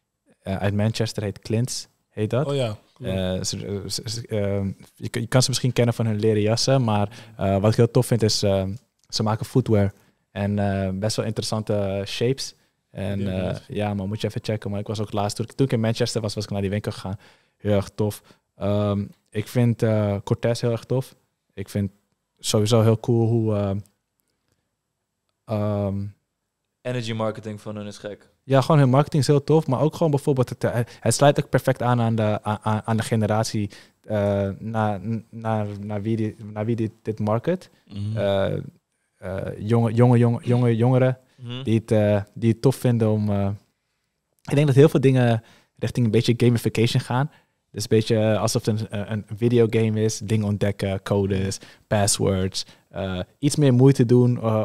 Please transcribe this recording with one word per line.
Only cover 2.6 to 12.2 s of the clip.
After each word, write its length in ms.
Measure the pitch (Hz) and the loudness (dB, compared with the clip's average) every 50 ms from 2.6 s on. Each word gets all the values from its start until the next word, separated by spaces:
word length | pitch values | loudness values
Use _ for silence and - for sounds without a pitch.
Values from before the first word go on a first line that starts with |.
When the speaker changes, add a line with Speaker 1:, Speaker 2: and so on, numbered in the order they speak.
| 127 110 104 - _ _ _ | -2 -4 -4 -8 _ _ _
Speaker 2:
klopt. 180 | - 127 92 95 | -12 -6 -4 -4
Speaker 1:
Eh, 300 | 95 92 92 92 92 - | -2 -2 -2 -2 -4 -4
ze, 240 | - - 101 110 | -6 -6 -8 -6
eh, 220 | - 101 98 92 92 | -6 -8 -8 -8 -8
ze, 140 | - - - | -8 -8 -8
ze, 220 | 113 107 117 117 | -8 -10 -10 -8
ehm, 460 | - 113 107 101 98 98 101 98 98 - - - - _ | -6 -4 -2 -2 -2 -2 -2 -2 -4 -6 -8 -14 -20 _
je, 140 | - - 107 | -12 -12 -8
kan, 140 | - 117 117 | -6 -6 -4
je 60 | 117 | 0
kan 140 | - 131 123 | 2 2 2
ze 60 | - | 2
misschien 240 | 123 - - 127 - | 0 -2 -2 -2 2
kennen 220 | - 120 120 113 | 2 2 2 2
van 120 | - 113 | 0 0
hun 120 | 113 107 104 | -2 0 0
leren 200 | 107 110 110 107 104 | 2 2 2 2 2
jassen, 420 | 104 117 113 - - 135 135 123 | 2 0 0 2 2 2 2 2
maar, 340 | 110 107 104 104 104 - - - - - | 2 0 0 0 -2 -6 -10 -20 -18 -8
eh, 200 | - 98 98 98 98 | -4 -2 0 2 2
wat 120 | 95 113 | 2 2
ik 60 | 110 | 4
heel 140 | - 117 113 | 4 2 2
tof 160 | - 131 120 | 4 2 2
vind 160 | - 123 107 113 | 2 0 2 2
is, 200 | 107 - - - | 2 0 2 0
ehm, 320 | 101 98 98 95 95 98 - _ _ _ _ _ _ | 2 2 2 0 -2 -6 -10 _ _ _ _ _ _
ze 140 | - - 110 | -6 -4 -2
maken 240 | 107 107 - - | -2 -2 -4 -4
footwear 460 | - - 135 113 - 110 101 101 98 - _ _ _ _ _ _ _ | -2 0 0 2 2 4 2 2 2 -2 _ _ _ _ _ _ _
en, 280 | - 98 101 101 104 101 | -8 -4 -2 -2 0 0
eh, 320 | 101 101 98 98 95 95 95 | 0 0 0 0 -2 -2 -2
best 220 | 95 104 110 - | -2 -2 -2 -2
wel 100 | - 110 | -2 -4
interessante, 480 | 110 104 - - - 117 107 104 - 107 | -4 -4 -4 -4 -4 -4 -4 -2 -2 -2
eh, 300 | 104 101 95 95 101 98 | -2 -2 -2 -2 -4 -6
shapes. 500 | - - - | -6 -4 -2